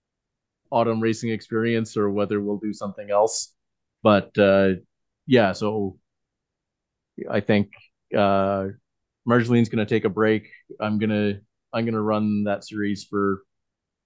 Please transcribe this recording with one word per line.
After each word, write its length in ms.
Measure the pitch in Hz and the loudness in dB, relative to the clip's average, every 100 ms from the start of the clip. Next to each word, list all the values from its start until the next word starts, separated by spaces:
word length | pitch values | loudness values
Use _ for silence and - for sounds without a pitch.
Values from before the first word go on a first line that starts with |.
| _ _ _ _ _ _ - | _ _ _ _ _ _ -6
Autumn 280 | 123 117 113 | -2 0 0
Racing 300 | 113 113 117 | -2 -2 -4
Experience 680 | 110 - 113 117 113 110 117 | -6 -6 -4 0 -2 -2 -2
or 140 | 104 | -2
whether 320 | 101 101 104 | 0 -2 -2
we'll 160 | 101 104 | -4 -4
do 160 | 107 | -6
something 380 | 98 104 98 101 | -8 -10 -12 -2
else, 420 | 101 110 - - _ _ _ _ _ | 2 2 0 -10 _ _ _ _ _
but, 340 | 110 101 - - | 4 4 2 2
uh, 320 | 101 98 95 92 - _ _ _ - | 4 4 4 0 -8 _ _ _ 2
yeah, 240 | 120 101 | 4 4
so 480 | 90 107 107 98 92 _ _ _ _ _ _ _ _ _ _ _ - - | 0 -4 -4 -6 -8 _ _ _ _ _ _ _ _ _ _ _ -16 -6
I 100 | 110 | -4
think, 300 | 101 104 101 - _ _ - 113 | 2 2 0 -6 _ _ -6 0
uh, 520 | 101 98 98 98 98 101 _ _ _ _ 117 | 2 2 0 -2 -4 -10 _ _ _ _ 0
Marjolaine's 420 | 120 113 120 113 | 2 4 2 2
gonna 160 | 117 104 | 0 0
take 200 | 113 107 | 0 0
a 40 | |
break. 400 | 92 110 107 - - - - | 0 2 0 -2 -20 -20 -8
I'm 180 | 107 107 | -4 -2
gonna, 380 | 107 104 104 101 - _ _ | -2 0 -2 -4 -10 _ _
I'm 140 | 113 117 | -6 -4
gonna 160 | 110 | -2
run 440 | 107 107 107 104 104 | -2 0 0 0 -2
that 180 | 101 | -4
series 400 | - 107 104 98 | -6 -6 -4 -6
for, 400 | - 101 101 95 _ _ _ _ _ _ | -6 -2 -2 -2 _ _ _ _ _ _